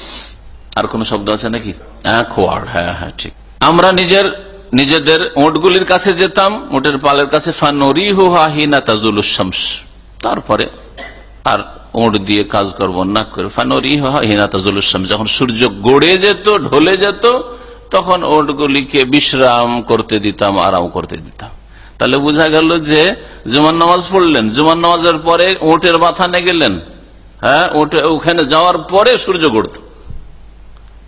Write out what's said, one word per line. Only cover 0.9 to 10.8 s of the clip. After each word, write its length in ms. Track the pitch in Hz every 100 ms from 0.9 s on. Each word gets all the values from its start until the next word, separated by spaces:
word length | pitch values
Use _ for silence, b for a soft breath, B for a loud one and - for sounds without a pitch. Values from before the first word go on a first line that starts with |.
| 113
শব্দ 260 | 107 104 101
আছে 180 | 107 113
নাকি? 240 | 113 107 87 - -
হ্যাঁ, 220 | - 113
খোয়াড়। 420 | - - 90 69 -
হ্যাঁ, 280 | 85 87
হ্যাঁ, 160 | 82 78 -
ঠিক। 140 | - - - -
আমরা 320 | 139 170 185
নিজের, 320 | 180 175 196 196 - - - -
নিজেদের 580 | 127 139 160 143 160 185 143
ওটগুলির 480 | 151 151 185 185
কাছে 280 | 180 185 202
যেতাম, 640 | 170 185 202 196 214 -
ওটের 240 | 135 147 139
পালের 280 | 143 143 139
কাছে, 260 | 151 170
ফানুরিহুহা 920 | - 147 143 139 147 202 190 185 175 156
হিনা 340 | 151 151 139
তাজুলুশ 560 | - 107 110 104 101 -
শামস, 440 | 92 - - - - - - -
তারপরে 440 | 110 - - 107 - -